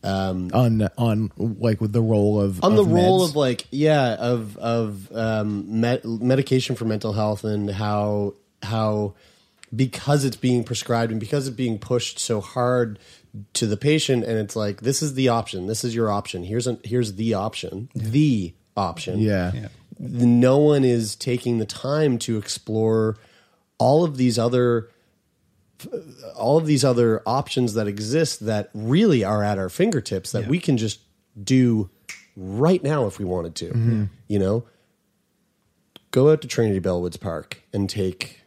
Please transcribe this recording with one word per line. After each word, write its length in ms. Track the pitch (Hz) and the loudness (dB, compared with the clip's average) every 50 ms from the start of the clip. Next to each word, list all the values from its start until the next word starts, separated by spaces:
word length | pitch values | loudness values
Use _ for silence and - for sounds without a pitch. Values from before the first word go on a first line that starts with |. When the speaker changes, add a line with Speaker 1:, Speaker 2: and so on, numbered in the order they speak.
| - | -2
Speaker 1:
um, 480 | 98 95 95 95 95 92 92 90 87 95 | -2 -2 -2 -2 -2 -4 -4 -6 -2 0
Speaker 2:
On, 340 | 117 127 120 113 110 107 95 - | 2 2 4 2 2 0 -2 -2
on, 340 | - 123 117 110 107 110 98 - | -2 -2 0 0 0 -2 -4 -6
like, 420 | - 98 117 107 101 110 117 110 98 110 | -6 -6 -6 -4 -2 0 0 0 0 -2
with 100 | 107 104 | -2 0
the 80 | 120 | 0
role 400 | 113 113 113 104 101 104 104 104 | 0 2 2 2 2 2 2 2
of, 240 | 101 98 95 87 - | 0 0 0 0 2
Speaker 1:
on 100 | 185 214 | 4 4
the 60 | 214 202 | 4 4
Speaker 2:
of 60 | 175 | 4
Speaker 1:
role 300 | 160 175 180 180 185 185 | 4 4 6 6 6 4
Speaker 2:
meds? 80 | 185 165 | 4 2
Speaker 1:
of, 80 | 143 | 2
like, 300 | 151 143 127 120 - - _ | 0 0 0 0 -2 -6 _
yeah, 440 | - 139 151 151 156 147 135 123 110 | -2 2 4 4 4 4 4 2 0
of, 420 | - 117 120 123 120 113 104 101 | 0 0 0 0 0 -2 -6 -12
of, 580 | - - 117 117 117 113 107 104 95 98 - - | -6 -4 -2 0 0 0 -2 -4 -8 -12 -10 -6
um, 520 | 113 113 110 110 107 107 107 104 101 98 90 110 113 117 | -4 -2 0 0 0 -2 -2 -4 -4 -6 -4 0 0 2
med-, 200 | 120 123 - - | 2 2 0 -2
medication 680 | 113 117 110 113 127 131 135 - - 131 131 127 - 131 | -6 -6 -2 2 2 2 2 2 2 0 0 0 0 -6
for 120 | - 117 | -4 -2
mental 260 | 113 107 107 - 110 107 | -2 -2 -2 -2 -4 -2
health 320 | 117 107 107 107 101 - | 0 0 0 -2 -2 -2
and 260 | 110 107 104 104 104 | -4 -2 -2 -2 -4
how, 600 | 101 95 107 104 104 104 104 104 104 104 101 101 98 _ _ _ _ _ - | -4 -4 -2 -2 0 0 0 0 0 0 -2 -2 -4 _ _ _ _ _ -10
how 500 | 98 113 113 110 107 107 107 104 101 95 _ _ _ _ _ _ _ _ _ - _ - | -6 -2 0 0 0 0 0 -2 -4 -6 _ _ _ _ _ _ _ _ _ -18 _ -2
because 480 | 110 135 127 - - - - 143 147 135 | -2 -2 -2 -2 -8 -2 0 0 2 2
it's 140 | 135 110 - | 0 -4 -2
being 260 | - 127 123 123 113 | 0 0 2 2 0
prescribed 480 | - 120 - - - 120 117 117 113 110 | -2 -6 -8 -4 -2 0 0 0 0 -2
and 80 | 110 | -4
because 260 | 110 107 - 143 131 | -4 -4 -4 -4 -4
it's 80 | 135 123 | -4 -6
being 240 | 107 127 120 110 101 | -4 -4 -4 -4 -6
pushed 400 | - - 123 123 117 - - - | -4 -2 -2 -2 -2 -4 -8 -8
so 220 | - - 120 107 | -4 -4 -4 -4
hard 580 | 95 - - 127 123 123 123 123 120 113 104 - _ - - _ _ _ _ 104 101 _ _ | -4 -6 -6 -2 0 0 2 2 0 -2 -4 -12 _ -20 -20 _ _ _ _ -18 -18 _ _
to 140 | - - | -2 -2
the 100 | 110 104 | 0 -2
patient, 480 | 101 - 147 151 160 151 - 135 120 110 | 0 2 2 2 2 2 0 0 0 0
and 140 | 117 113 110 | -2 -2 -4
it's 180 | 107 101 - | -4 -4 -4
like, 240 | 113 107 104 101 - | -4 -4 -4 -4 -4
"This 220 | 107 120 139 - 156 | -2 -2 -2 -2 -2
is 100 | 151 135 | -4 -2
the 160 | 131 135 127 | 2 2 2
option. 380 | 117 117 107 - - 95 90 | 2 2 -2 -4 -8 -8 -6
This 180 | 98 110 107 - | -4 -4 -4 -4
is 100 | 123 113 | -4 -2
your 160 | 117 113 107 | -2 0 0
option. 340 | 104 101 101 - - 90 90 | 0 -2 -4 -6 -10 -10 -8
Here's 220 | 90 107 120 120 | -4 -4 -4 -2
a, 120 | 127 117 113 _ | -2 -4 -6 _
here's 320 | 104 110 123 120 107 98 | -4 -2 -2 -2 -2 -4
the 180 | 95 113 113 113 | -4 -2 -2 0
option, 560 | 113 101 110 - - - - - 95 113 131 _ | 0 -2 -4 -6 -8 -10 -10 -10 -10 -12 -10 _
Speaker 3:
Yeah. 80 | 104 101 110 | -6 -6 0
Speaker 1:
the 440 | 113 143 156 151 127 107 92 85 - _ _ _ _ | 2 4 4 4 2 0 -2 -6 -10 _ _ _ _
option." 460 | - 98 90 82 - - - 92 104 | -4 -4 -4 -4 -8 -8 -6 -2 0
Speaker 2:
Yeah. 320 | 110 107 104 95 90 87 95 | 2 2 2 0 0 -2 -4
Speaker 3:
Yeah. 140 | 123 107 - - - - _ - - | -6 -8 -12 -16 -20 -20 _ -16 -14
Speaker 1:
No 580 | 139 117 107 120 120 120 120 120 123 127 131 | -12 -8 -2 2 4 6 6 6 6 6 6
one 260 | 143 151 151 147 143 135 | 6 6 4 4 4 4
is 320 | 127 120 117 110 107 - | 4 2 2 0 -4 -6
taking 440 | - - - 120 123 - 127 120 113 | -8 -4 -4 -4 -2 -2 -2 -2 -2
the 80 | 110 | -2
time 500 | 104 - - - 139 143 156 156 147 123 117 | -4 -8 -10 -6 -4 -2 0 2 2 0 0
to 180 | - - 113 110 | -2 -2 -4 -4
explore 800 | 104 - - - _ - 110 110 110 110 110 110 110 110 110 - _ _ _ _ _ _ _ _ _ _ _ _ | -4 -6 -10 -10 _ -4 -2 0 2 2 2 2 2 0 -2 -6 _ _ _ _ _ _ _ _ _ _ _ _
all 240 | 113 120 139 156 175 | 4 4 6 4 4
of 140 | 165 143 | 2 0
these 220 | 127 127 123 113 120 | 2 2 2 2 2
other, 500 | 113 120 123 127 123 123 120 117 110 - _ _ _ _ _ _ _ _ _ _ _ _ _ _ _ _ _ _ - - 262 - 160 156 - - - 98 - | 0 2 2 2 4 4 2 0 -2 -6 _ _ _ _ _ _ _ _ _ _ _ _ _ _ _ _ _ _ -18 -12 -12 -12 -12 -12 -20 -20 -20 -18 -10
all 200 | - 113 117 143 160 | -4 0 2 2 2
of 80 | 165 | 4
these 180 | 151 151 135 139 | 4 2 4 4
other 380 | 135 127 120 120 117 113 110 - | 4 4 4 4 4 4 2 0
options 480 | - 117 135 135 - - 135 123 117 101 | -2 -2 -2 -2 -2 -2 0 0 0 0
that 140 | 113 110 104 | -2 -2 -2
exist 580 | 101 104 107 107 127 160 165 147 - - 110 | -4 -6 -6 -2 0 0 0 0 -2 -6 -4
that 240 | 107 110 104 104 - _ | -2 -2 -2 -4 -6 _
really 520 | 110 110 113 131 175 220 220 160 123 101 | -8 -2 2 2 4 6 6 4 4 4
are 180 | 95 107 107 104 | 2 2 2 2
at 160 | 104 104 98 | 0 0 -2
our 100 | 95 92 | -2 -6
fingertips 640 | - - 175 226 202 135 - - - 95 90 - - | 0 0 0 2 2 -2 -2 -2 -6 -6 -6 -4 -6
that 100 | 107 101 | -4 -2
Speaker 3:
Yeah. 40 | 107 | 0
Speaker 1:
we 100 | 139 180 | -2 -2
can 160 | - - 143 | 2 2 0
just 240 | 120 110 110 - - _ _ _ _ _ _ _ 107 98 | 2 2 -2 -4 -8 _ _ _ _ _ _ _ -14 -4
do 480 | 92 131 131 127 123 117 110 104 90 _ _ _ _ - - _ _ _ | 2 4 4 4 4 4 2 0 -4 _ _ _ _ -20 -20 _ _ _
right 460 | 98 92 92 98 110 139 160 185 175 - | -14 -12 -10 -4 0 2 4 4 2 2
now 220 | 139 151 147 123 | -2 -2 0 -2
if 120 | 104 - - | -2 -4 -6
we 60 | 101 | -6
wanted 300 | 90 90 90 85 85 82 | -4 -4 -4 -4 -6 -8
to. 100 | - - 85 | -10 -10 -4
Speaker 2:
Mm-hmm. 360 | - 120 113 117 113 110 104 95 - - _ _ | -2 0 0 2 0 0 -2 -4 -6 -12 _ _
Speaker 1:
You 100 | 104 101 | -2 0
know, 260 | 95 95 104 117 120 _ _ _ _ _ _ _ _ _ _ _ _ _ _ _ _ _ _ _ _ _ _ _ _ _ _ - _ _ | 2 2 0 -2 -2 _ _ _ _ _ _ _ _ _ _ _ _ _ _ _ _ _ _ _ _ _ _ _ _ _ _ -20 _ _
go 200 | - 127 131 147 | 0 4 6 6
out 100 | 156 147 - | 4 4 0
to 60 | 123 | -4
Trinity 320 | - - 117 110 98 95 | -2 0 2 2 2 0
Bellwoods 380 | 87 95 90 87 87 90 85 - | 0 -2 -2 -2 -2 -4 -8 -8
Park 440 | - 98 82 78 - _ - - _ _ - | -8 -8 -8 -8 -10 _ -16 -18 _ _ -4
and 160 | 101 101 98 | -4 -4 -2
take 520 | - 104 98 92 90 - - - - _ _ | -2 -4 -4 -4 -4 -6 -12 -14 -14 _ _